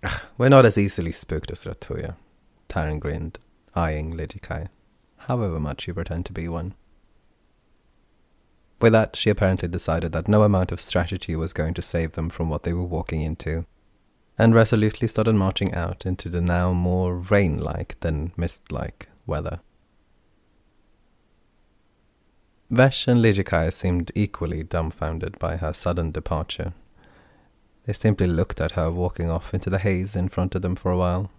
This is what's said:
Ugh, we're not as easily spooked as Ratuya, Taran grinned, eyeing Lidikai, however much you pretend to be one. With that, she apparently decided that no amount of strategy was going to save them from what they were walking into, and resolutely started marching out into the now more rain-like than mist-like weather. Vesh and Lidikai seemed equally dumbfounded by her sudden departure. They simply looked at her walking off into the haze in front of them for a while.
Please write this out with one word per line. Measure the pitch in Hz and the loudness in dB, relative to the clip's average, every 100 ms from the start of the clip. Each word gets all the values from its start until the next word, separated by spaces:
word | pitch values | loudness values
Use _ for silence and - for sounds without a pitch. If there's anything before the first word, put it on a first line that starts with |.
Ugh, | - - - - | -6 -8 -10 2
we're | 127 | 8
not | 139 120 | 10 8
as | 104 | 6
easily | 101 - 82 | 0 0 -4
spooked | - - 78 - | -4 -4 -6 -6
as | - | -12
Ratuya, | - - - 78 - 85 _ _ _ _ _ | -12 -12 -10 -8 -8 -12 _ _ _ _ _
Taran | - 78 76 | -4 -2 -4
grinned, | 73 78 82 - _ _ _ - | -6 -6 -8 -12 _ _ _ -2
eyeing | 82 76 78 | -2 -2 -6
Lidikai, | 82 78 101 - 80 78 _ _ _ _ _ | -8 -10 -12 -10 -10 -10 _ _ _ _ _
however | - 127 104 80 | -6 -2 -2 -2
much | 76 71 - | -4 -6 -8
you | 82 | -8
pretend | 82 82 90 | -6 -6 -8
to | |
be | 87 82 | -8 -6
one. | 85 90 - _ _ _ _ _ _ _ _ _ _ _ _ _ _ _ _ _ _ _ _ | -6 -8 -12 _ _ _ _ _ _ _ _ _ _ _ _ _ _ _ _ _ _ _ _
With | 117 | 4
that, | 110 107 - | 6 2 0
she | - | 0
apparently | 101 95 95 85 | 2 2 2 -2
decided | 87 - 82 85 | -4 -2 -2 0
that | 80 98 | -4 2
no | 107 | 4
amount | 107 95 90 | 6 4 0
of | 87 | -2
strategy | - 90 87 92 - 80 | -2 0 0 -4 -4 -4
was | 80 | -4
going | - 78 | -2 -2
to | 90 | -2
save | - 87 80 | -2 -2 -2
them | 80 80 | -4 -6
from | - 82 | -4 -4
what | 73 | -2
they | - | -2
were | 85 | -4
walking | 90 82 - 80 | -2 -4 -4 -4
into, | 78 80 - 80 82 _ _ _ _ _ _ - | -4 -4 -4 -4 -6 _ _ _ _ _ _ 4
and | 113 | 6
resolutely | 113 110 113 107 - 113 | 8 6 4 2 0 -2
started | - 107 | 0 2
marching | 110 95 - 95 | 4 2 0 -2
out | 90 87 92 - | -2 -4 -4 -4
into | 90 87 | -4 -4
the | 87 | -2
now | 87 87 90 | 2 2 2
more | 90 90 90 90 90 | 2 2 2 0 -2
rain-like | 90 101 92 73 - - 90 - | 2 4 4 0 -4 -6 -8 -6
than | 85 76 80 - | -4 -2 -4 -4
mist-like | 85 - _ - - - - _ - | -6 -6 _ -8 -8 -12 -20 _ -6
weather. | 78 - - _ _ _ _ _ _ _ _ _ _ _ _ _ _ _ _ _ _ _ _ _ _ _ _ _ _ _ _ _ _ _ | -6 -4 -10 _ _ _ _ _ _ _ _ _ _ _ _ _ _ _ _ _ _ _ _ _ _ _ _ _ _ _ _ _ _ _
Vesh | 120 135 - - | 4 4 4 2
and | 120 | 6
Lidikai | 117 98 92 82 80 | 6 4 2 0 0
seemed | - 92 90 85 | 0 0 0 -2
equally | - 104 - 82 85 | -2 -2 -2 -6 -6
dumbfounded | 80 87 82 - 78 80 82 - | -4 -2 -4 -4 -6 -4 -8 -6
by | 85 82 | -6 -4
her | 80 | -4
sudden | - 90 87 80 | -4 -4 -2 -2
departure. | 78 - 78 - - 85 - - _ - _ _ _ _ _ _ _ - | -4 -4 -4 -4 -6 -8 -10 -20 _ -20 _ _ _ _ _ _ _ -8
They | |
simply | 101 110 101 92 | 0 0 2 2
looked | 82 90 - | 2 0 -2
at | 82 | -4
her | - 80 | 0 -2
walking | 85 90 - 85 | 0 -4 -2 -4
off | 82 - | -4 -4
into | 98 - | -4 -2
the | 92 | -2
haze | 98 92 95 101 | 0 -2 -2 -2
in | 92 | -4
front | - 90 | -2 -2
of | 95 | -2
them | 90 92 | -4 -4
for | 92 | -2
a | 90 | 0
while. | 90 90 95 | 2 0 -4